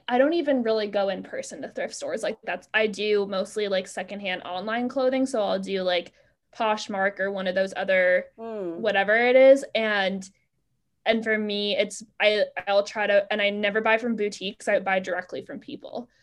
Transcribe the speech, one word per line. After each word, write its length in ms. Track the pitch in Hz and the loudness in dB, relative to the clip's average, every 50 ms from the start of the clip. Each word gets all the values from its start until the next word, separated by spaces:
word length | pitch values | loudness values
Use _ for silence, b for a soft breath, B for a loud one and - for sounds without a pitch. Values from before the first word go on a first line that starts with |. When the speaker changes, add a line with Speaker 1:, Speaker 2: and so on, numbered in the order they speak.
| _ | _
Speaker 1:
I 100 | - 247 | 0 2
don't 140 | 247 269 302 339 | 4 4 4 2
even 300 | 339 285 294 269 254 220 | 0 0 0 0 0 0
really 240 | 226 220 220 208 | 0 0 0 -2
go 220 | 208 202 202 196 196 | -2 0 0 0 0
in 120 | 185 190 | -2 -4
person 400 | 190 - - - - - - - | -8 -10 -10 -10 -10 -10 -12 -12
to 60 | - | -12
thrift 260 | - - - 175 - - | -10 -8 -8 -8 -8 -8
stores. 300 | - - 135 165 226 - | -10 -8 -8 -6 -6 -4
Like, 140 | - - - - | -6 -6 -6 -8
that's, 240 | 190 180 190 - _ - | -8 -8 -8 -6 _ 0
I 140 | 214 220 | 0 0
do 380 | 214 196 - 208 214 208 202 202 | 0 -2 -4 -2 0 0 0 0
mostly, 420 | 196 196 185 196 196 - 214 208 | -2 -4 -4 -6 -6 -6 -6 -4
like, 180 | 196 196 190 190 | -2 -2 -2 -4
secondhand 580 | - - 196 190 - 208 202 202 185 185 185 - | -6 -8 -10 -10 -10 -10 -8 -6 -6 -6 -6 -8
online 440 | 156 180 185 196 220 226 240 247 | -8 -8 -8 -6 -4 -4 -4 -4
clothing. 380 | 247 247 277 254 254 269 262 262 | -4 -2 -2 0 0 0 0 0
So 160 | 262 - 220 | -2 -2 -2
I'll 180 | 202 190 190 196 | -2 0 -2 -2
do, 220 | 190 190 196 185 | -4 -4 -4 -2
like, 320 | 185 180 180 175 - - b b b b b b _ _ - | 0 0 0 -2 -2 -6 b b b b b b _ _ -6
Poshmark 640 | - 226 214 214 214 - - 208 190 190 202 196 - | -2 -2 0 0 -2 -4 -6 -2 0 0 0 0 -2
or 120 | 190 196 | -2 -2
one 140 | 202 190 190 | -2 -2 -4
of 60 | 190 185 | -2 0
those 180 | 190 190 190 185 | 0 -2 -2 -4
other 520 | 185 202 190 190 185 180 180 180 190 - - _ | -4 0 2 4 4 4 4 4 2 0 -4 _
Speaker 2:
Hmm. 420 | - 226 226 220 214 185 170 165 175 | -14 -12 -10 -8 -8 -6 -8 -6 -4
Speaker 1:
whatever 320 | 220 208 196 196 196 202 214 | -2 0 2 2 2 4 4
it 220 | 233 240 247 254 | 4 4 6 8
is. 300 | 262 262 269 277 277 277 - - | 10 10 10 10 8 6 0 -2
And, 520 | 220 220 214 208 202 190 190 196 196 190 - _ _ _ _ _ _ _ _ _ _ _ _ _ _ - | -2 0 0 0 0 0 -2 -2 -6 -8 -14 _ _ _ _ _ _ _ _ _ _ _ _ _ _ 0
and 160 | 220 226 220 | 0 0 0
for 160 | 220 226 220 | 0 0 0
me, 380 | 214 214 208 202 208 208 208 202 | 0 0 -2 -2 -2 -2 0 0
it's, 260 | - 208 190 - - - - _ - | 0 0 -2 -6 -12 -16 -14 _ 2
I, 240 | 202 214 214 208 185 190 - 185 - | 2 4 4 4 2 0 -2 -4 -2
I'll 180 | 202 202 202 202 | 2 2 2 2
try 240 | - - 220 208 | 0 -2 -2 0
to, 200 | 202 202 202 202 202 | 4 4 4 4 2
and 120 | 214 214 | 0 0
I 80 | 202 202 | 0 0
never 320 | 202 208 208 202 196 220 | 0 0 -2 0 0 0
buy 160 | 214 220 220 | 2 2 2
from 180 | 226 247 240 226 | 2 2 -2 -2
boutiques. 540 | 202 208 208 202 - 190 202 - - - 226 | -2 -2 -4 -4 -6 -8 -10 -10 -6 -2 0
I 100 | 208 190 | 0 0
buy 220 | 190 196 190 190 | 0 0 -2 -2
directly 440 | 190 190 175 180 - - - - - | -2 -2 -4 -6 -6 -8 -12 -12 -12
from 140 | - - - | -12 -14 -14
people. 480 | - - - - - - - - 247 b b b | -14 -14 -14 -14 -14 -12 -12 -12 -12 b b b